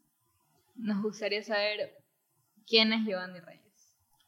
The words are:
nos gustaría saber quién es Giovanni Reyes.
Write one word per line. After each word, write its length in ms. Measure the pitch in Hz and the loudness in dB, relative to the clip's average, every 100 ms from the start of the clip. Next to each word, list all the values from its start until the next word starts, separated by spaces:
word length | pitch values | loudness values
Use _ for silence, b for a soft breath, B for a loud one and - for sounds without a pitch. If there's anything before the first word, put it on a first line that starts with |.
| _ _ _ _ _ _ _ 277 | _ _ _ _ _ _ _ -6
nos 260 | 220 202 | -2 0
gustaría 420 | 214 208 202 208 | -2 -2 -2 -2
saber 480 | 214 208 208 208 - - _ _ _ _ _ _ - | 0 0 0 -2 -6 -8 _ _ _ _ _ _ 2
quién 260 | 226 220 | 4 6
es 100 | 226 | 2
Giovanni 360 | 220 185 185 180 | 0 -4 -8 -14
Reyes. 580 | - - _ _ _ _ _ _ | -20 -20 _ _ _ _ _ _